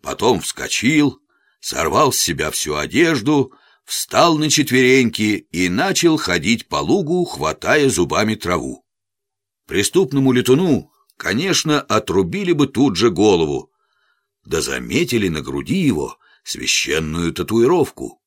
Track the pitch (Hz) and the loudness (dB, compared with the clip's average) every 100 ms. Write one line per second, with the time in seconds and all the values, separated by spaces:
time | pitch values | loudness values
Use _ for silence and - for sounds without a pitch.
0 | - 69 110 101 - - 65 - 113 156 | -8 0 2 2 -2 -10 -6 -2 2 2
1 | 143 - _ _ _ _ - - 80 107 | 2 -2 _ _ _ _ -10 -4 0 2
2 | 147 - - 73 78 - 78 76 80 98 | 2 0 -4 -2 -4 -4 -6 -6 -2 0
3 | 165 147 107 151 127 _ _ _ - - | 2 2 0 0 0 _ _ _ -10 -8
4 | - - 170 156 151 151 135 127 127 131 | -2 2 4 2 0 0 2 4 6 4
5 | 120 113 107 101 _ 85 90 95 185 - | 2 0 -2 -2 _ -2 0 0 -2 2
6 | 170 156 92 90 78 113 - 73 76 175 | 2 0 -2 -2 0 -2 -2 -4 0 -2
7 | 151 180 170 - 76 78 87 151 135 90 | 0 -2 -2 -4 -6 -4 0 2 2 2
8 | 85 80 107 107 87 87 65 - _ _ | 0 0 -2 -2 -2 -4 -4 -10 _ _
9 | _ _ _ _ _ _ _ 90 101 180 | _ _ _ _ _ _ _ -2 0 0
10 | 170 139 135 123 123 135 185 117 - _ | 0 2 2 2 4 4 4 0 -2 _
11 | _ _ 85 104 190 170 160 147 - 107 | _ _ -4 -2 -2 -2 0 -2 0 -2
12 | - 92 87 190 185 170 139 104 - 87 | 0 0 0 -2 -2 0 0 2 0 2
13 | 117 85 107 90 78 67 - _ _ _ | 0 4 4 4 2 -2 -8 _ _ _
14 | _ _ _ _ - 82 71 65 60 90 | _ _ _ _ -6 -4 -4 -6 -4 -2
15 | 175 117 95 78 67 69 69 190 156 82 | 0 0 0 -2 -6 -8 -4 0 0 0
16 | 65 - _ _ - - 64 - - 78 | -4 -10 _ _ -14 -8 -4 -2 0 -2
17 | 78 80 85 73 80 113 120 175 143 - | -2 -4 -4 -4 -2 2 2 2 0 -4
18 | 64 - | -14 -14